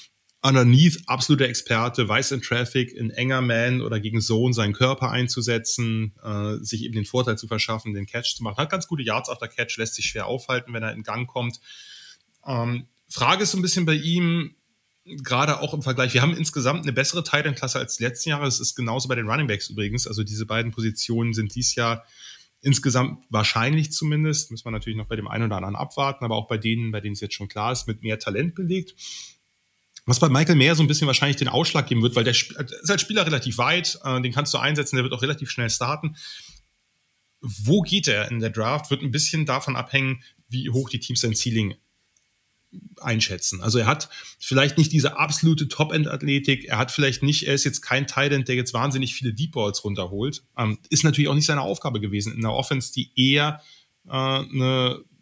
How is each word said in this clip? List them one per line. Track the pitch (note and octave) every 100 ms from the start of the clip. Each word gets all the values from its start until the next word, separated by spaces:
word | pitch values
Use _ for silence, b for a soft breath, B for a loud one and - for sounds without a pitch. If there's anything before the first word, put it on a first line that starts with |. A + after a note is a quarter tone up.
| B _ _ _
Underneath | C3+ C3+ A#2+ B2+ E3 E3 -
absoluter | B2+ - C#3 B2+
Experte, | A#2 - A2+ A#2+ B2 G#2+
weiß | A2 C3
in | C3
Traffic, | - A#2+ A#2+ C3+ B2
in | - A2+
enger | B2+ B2+ C3
Man | B2 A2+ A#2+ B2
oder | A2+ A2
gegen | G#2 A2+
Zone | - A2+ B2+
seinen | A#2 G#2
Körper | G2+ B2+ C3+ B2+
einzusetzen, | B2 B2 - A#2 A#2 A#2 - A2+ A2 G#2+ -
äh, | G#2+ G#2 G#2 G#2+
sich | - A2+
eben | A#2 A2
den | G2+
Vorteil | B2+ B2 G#2+
zu | G#2+
verschaffen, | A2 - A2 A2+
den | G2+ G2+
Catch | A#2 A#2+ -
zu |
machen. | A2+ G2+
Hat | D3
ganz | F#3+ -
gute | D#3
Yards | A2+ A2 -
after | C3 A2+
Catch, | - A#2 -
lässt | A2+ -
sich | -
schwer | A2 G2+
aufhalten, | B2+ - B2+ B2
wenn | A#2
er | A2
in | A2
Gang | G#2+ A2 B2
kommt. | B2+ A#2+ - B B B B B B _ _ -
Ähm, | B2 A#2+ A#2+ - _ -
Frage | - F3+ G3
ist | G#3
so | F#3+
ein |
bisschen | F3+ F#3+ D#3+
bei | D#3
ihm, | D#3 E3+ E3+ E3+ C#3 - _ _ _ _ F3+
gerade | D#3+ B2+ B2+ D3+ C3+
auch | -
im | D#3
Vergleich, | C3 B2+ B2+
wir | B2
haben | C#3+ E3
insgesamt | D#3+ D3 B2 E3+
eine | D3
bessere | B2 C3+ F3
Tight | - D3 D3+
End | C3+
Klasse | B2+ C3
als | B2+ -
die |
letzten | A#2 A#2+ D#3+
Jahre. | C#3+ C#3+
Es | B2
ist | - -
genauso | A#2 B2+ B2+
bei | A#2+
den | G#2+
Running | C3 C3+
Backs | G2+ -
übrigens. | G#2 G#2 A#2+ -
Also | G#2+
diese | G2+ G#2 A2
beiden | A2 A#2
Positionen | A2 A2 A2+ - A#2 A#2
sind | A2 G#2+ B2
dieses | B2 -
Jahr | A#2 A2+ B B B B B B
insgesamt | C#3 C3 C#3 B2 B2+ - -
wahrscheinlich | A2 G#2 A2+ B2 D#3 D3+
zumindest, | - D#3 D3+ D#3 D3 -
müssen | A2+ A#2+
wir |
natürlich | A2 A#2 A2
noch | G#2
bei | A2
dem | G2+
einen | A2+ A2+
oder | G2
anderen | G2 G#2
abwarten, | C3+ - C#3 C3+ A#2
aber | A2
auch | G#2+
bei | A2
denen, | A2+ A2+ A2+
bei | G#2+
denen | G#2
es | G2+
jetzt | G#2 -
schon | G2+
klar | G#2 A2
ist, | B2 -
mit | A2
mehr | A2 A2
Talent | - G2+ E3+ F#3
belegt. | F3 F#3 F3+ - B B B B _ _ _ _ _ - -
Was | B2
bei | E3
Michael | C3+ D#3+ D#3
Mayer | C#3 D#3+
so |
ein | D3+
bisschen | D3+ D3
wahrscheinlich | B2+ D3 C#3
den | C3
Ausschlag | B2 E3+ D#3 -
geben | A#2
wird, | A#2+ A#2+
weil |
der | A#2
Sp-, | A2+ - - C3 -
ist | E3
als | G3+
Spieler | - G#3+ E3+
relativ | C#3 B2 A2
weit, | C3 F3 - -
äh, | C#3 B2+
den | B2
kannst | C3 D3
du | B2
einsetzen, | C3 D3+ C#3 C3
der |
wird | B2+
auch | B2+
relativ | C3 D3+ C3
schnell | - A#2
starten. | - B2 D3+ D3+ D#3 B B B B _ _ _ _ _ _ _ _
Wo | B2+ G2+ G#2 G3
geht | E3 G3 C#3
er | G#2 G#2
in | A#2+
der | A2
Draft, | A2+ A2 D3 D3+
wird | C#3
ein | C#3
bisschen | D3+ D3+ D#3+ D3+
davon | C3 - -
abhängen, | B2+ C#3 C3 B2+ B B -
wie | B2 C3
hoch | B2 C3
die | A#2
Teams | - B2
sein | A#2 G#2+
Ceiling | A#2 A2 G2+ - _ _ _ _ _ _ _ _ _ F#3 - -
einschätzen. | - A2 - F#2 - F2+
Also | G#2+ A#2
er | A2
hat | D#3 - B B B
vielleicht | - C3 D3 D3+
nicht | D3+
diese | D#3+ C#3+ -
absolute | D#3 D3 E3 D#3 D3
Top-End-Athletik, | - D3+ D#3+ D3+ - C#3+ C#3 C#3 C3+ -
er | G#2+
hat | B2
vielleicht | - C#3 A#2+
nicht, | C#3 D3 -
er |
ist | C#3
jetzt | C3+ -
kein | - C3 C#3
Tight | - C#3
End, | C#3 B2+
der | B2
jetzt | B2
wahnsinnig | A#2 C#3 C3 B2+
viele | - B2+
Deep | G#2 D#3+
Balls | C#3 G#2 -
runterholt. | G#2 G2 F2+ G2+ C3 - _ -
Ähm, | G#2+ G#2+ -
ist | D#3+
natürlich | D#3 D3 C#3+
auch | C#3+
nicht | D3+
seine | D3
Aufgabe | D3+ - C3+ A2+
gewesen | G#2 G#2 G#2+
in | A2+
einer | A2+
Offense, | B2 - - -
die | C3+ B2 -
eher, | C3 C#3+ D3+ D3+ B B B _ -
äh, |
eine, | C3 C3 C3+ C3 C3+ B2+ C3 B2+ - - _